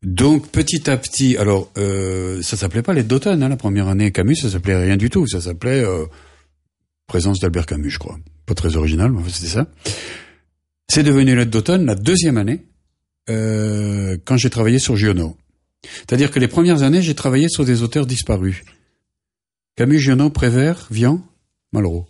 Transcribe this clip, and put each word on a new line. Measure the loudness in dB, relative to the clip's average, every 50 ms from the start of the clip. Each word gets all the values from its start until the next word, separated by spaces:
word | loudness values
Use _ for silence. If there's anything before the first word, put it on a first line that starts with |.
| -4
Donc, | -4 -2 2 4 4 4 4 2 -2
petit | -2 -2 -2 0 -2 -2 0 0
à | 0 0
petit, | -2 -6 -4 0 2 2 2 2
alors, | 2 2 2 0 0 -4 _ -4
euh, | -2 -2 -2 -2 -2 -2 -4 -4 -4 -6 -6 -6
ça | -6 -6 -6 -4
s'appelait | -4 -2 -2 -2
pas | -2 0 0
Lettres | 0 0 2
d'automne, | 0 0 2 0 0 2 0
hein, | 0
la | -2 -2
première | -2 -2 0 0 0 0
année | 2 2 2 2
Camus, | 2 0 2 2 2
ça | 0 0 -2
s'appelait | -4 -2 -2 0 0
rien | 2 2 2 2 2
du | 0 2
tout, | 2 2 0 0
ça | -2 -6
s'appelait, | -6 -6 -10 -6 -4 -2 0 0 0
euh, | 0 -2 -4 -6 -8 -12 -20 -20 -20 _ _ _ _ _ _ _ _ _ _ _ _ _ _ _ _
Présence | -4 -2 0 0 0 0
d'Albert | -2 -2 -2 -2 -4
Camus, | -4 -4 -6 -6 -6
je | -8 -8
crois. | -12 -14 -16 -16 -20 -20 _ _ _
Pas | -6 -6
très | -2 -2 -2 -2 0
original, | 0 0 0 0 0 0
mais | 0 -2
en | -4
fait, | -6
c'était | -8 -8 -8 -6
ça. | -4 -4 -4 -4 -8 _ _ -10 -10 -10 -10 -16 -16 -18 -20 -20 _ _ _ _ _ _ _ _ _ _ _ _
C'est | 0 2 4
devenu | 4 4 4 4 4 4
Lettres | 4 2 2
d'automne | 0 -2 0 2 2 2 2
la | 2 0
deuxième | 0 0 0 2 2 2 2 2 0
année, | 0 -2 -4 -6 -8 _ _ _ _ _ _ _ _ _ _ _ _ -6
euh, | -4 -2 -2 -2 -2 -2 -2 -2 -2 -2 -2 -2 -2 -4 -4 -4 -6 -6 -2
quand | 0 0 2
j'ai | 2 0
travaillé | 0 0 2 2 2 2
sur | 2 0 0
Giono. | 0 2 2 2 0 -2 -4 -8 _ _ _ _ _ _ _ _ _ _
C'est-à-dire | -20 -20 -20 -6 -2 0 2 2 2
que | 2 0
les | 0 0
premières | 2 2 4 4 4 4 4
années, | 4 4 4
j'ai | 2 0 -2
travaillé | -2 -2 0 2 2 2 2
sur | 2 0 0
des | 2 2 2
auteurs | 0 0 0 -2 -2
disparus. | -2 -2 -4 -2 -2 -2 -2 0 -2 -4 -6 -10 -20 _ _ _ _ _ _ _ _ _ _ _ _ _ _ _ _ _ _ _ _ _
Camus, | -2 2 2 4 4
Giono, | 4 4 2 4 2 2
Prévert, | 0 0 0 2 2 2 2 2 0 -4 -6 -8
Vian, | -2 0 2 2 2 0 -2 -10 _ _ _ _ _ _ _ _ -2
Malraux. | -2 0 0 -2 -4 -8 _